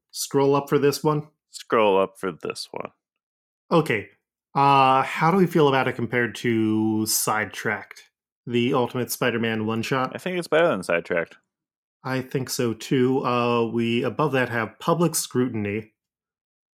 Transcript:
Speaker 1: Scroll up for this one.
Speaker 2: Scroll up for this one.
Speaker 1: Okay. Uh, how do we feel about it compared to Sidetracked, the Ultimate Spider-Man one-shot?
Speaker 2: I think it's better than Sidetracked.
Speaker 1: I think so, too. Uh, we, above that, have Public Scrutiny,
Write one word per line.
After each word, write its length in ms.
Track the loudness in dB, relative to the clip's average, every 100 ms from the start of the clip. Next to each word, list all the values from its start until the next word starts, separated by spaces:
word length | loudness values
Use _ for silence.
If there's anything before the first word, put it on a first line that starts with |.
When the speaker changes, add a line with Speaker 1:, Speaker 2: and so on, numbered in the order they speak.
| _
Speaker 1:
Scroll 440 | -12 -2 0 2 2
up 140 | 2
for 80 | 2
this 240 | 2 0
one. 240 | 0 -2 -4 _ _
Speaker 2:
Scroll 480 | -16 -2 2 4 4
up 180 | 2 -2
for 120 | -8
this 380 | -8 -10 -10 -10
one. 200 | -12 -12 _ _ _ _ _ _ _ 0
Speaker 1:
Okay. 380 | 2 2 -2 -4 _ _ _ _
Uh, 480 | 2 4 6 6 4
how 280 | 0 0 2
do 60 | 4
we 100 | 4
feel 200 | 4 4
about 200 | 4 0
it 60 | -2
compared 400 | -4 -2 -2 -2
to 680 | -2 0 2 2 0 0 -2
Sidetracked, 1040 | -2 -2 -2 -4 -6 -6 -6 -8 -20 -20 _ _ _ -4
the 280 | 0 0
Ultimate 380 | 0 -2 -4 -6
Spider-Man 540 | -2 -2 0 -2 -2 -4
one-shot? 460 | -4 -2 -2 -4 -6
Speaker 2:
I 40 |
think 180 | -8 -6
it's 100 | 0
better 200 | 2 2
than 160 | 0
Sidetracked. 540 | -2 -2 -2 -4 -4 -12 _ _ _ _ _ _
Speaker 1:
I 180 | -6 -6
think 280 | -4 -6 -6
so, 220 | -2 -2
too. 520 | -4 -2 2 2 2 0
Uh, 400 | 0 2 0 0
we, 380 | 0 0 0
above 280 | -2 -2 0
that, 160 | 0 0
have 300 | -2 -4 -4
Public 360 | -2 2 2 0
Scrutiny, 800 | -4 -2 -2 -2 -4 -6 -8 _ _ _ _ _ _ _ _